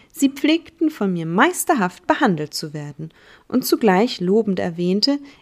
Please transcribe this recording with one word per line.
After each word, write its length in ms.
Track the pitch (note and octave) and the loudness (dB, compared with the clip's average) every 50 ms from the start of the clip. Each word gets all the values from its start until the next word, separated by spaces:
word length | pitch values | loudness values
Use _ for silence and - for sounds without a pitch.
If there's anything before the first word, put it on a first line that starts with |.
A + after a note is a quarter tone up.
| - _ | -20 _
sie 160 | _ - C4+ | _ 0 0
pflegten 640 | C4+ C4+ - - D4 D#4+ E4 - - _ - D#4+ D4+ | 0 0 2 0 2 2 0 -2 -8 _ -2 -2 -2
von 240 | - - G#3 G3 F3+ | 0 0 -2 -2 -2
mir 120 | E3+ D#3+ | -2 -4
meisterhaft 840 | E3 E3+ G3+ C4+ F4 F4+ - - - E4+ A#3 F3+ F3+ - - - | -2 2 2 2 2 2 -2 -2 0 0 0 0 -2 -4 -8 -2
behandelt 460 | - D4+ - D4+ A3 F3 D3+ D3+ - - | -2 0 2 2 0 0 0 -4 -8 -8
zu 200 | - E3 D3+ D3 | -10 -10 -10 -10
werden 400 | D3+ D3 D3 C#3+ - D#3+ E3 _ _ _ - - - _ | -10 -12 -12 -14 -14 -16 -16 _ _ _ -20 -20 -20 _
und 180 | - - B3+ B3+ | -2 -2 -2 0
zugleich 540 | - E4+ - A#3+ G#3 F3+ F#3 A#3 B3+ - - | 0 0 2 4 4 4 4 4 0 -2 -4
lobend 400 | F3+ F3+ G3 A3+ G#3+ G#3 F#3 F#3+ | 0 2 2 2 2 0 -2 -2
erwähnte, 580 | G3 F3+ E3 F3 F3 F3+ F#3+ G#3 G#3 C#4 C#4+ C#4+ C#4 - - _ | -4 -6 -4 -2 -2 0 0 2 2 0 0 -2 -4 -12 -20 _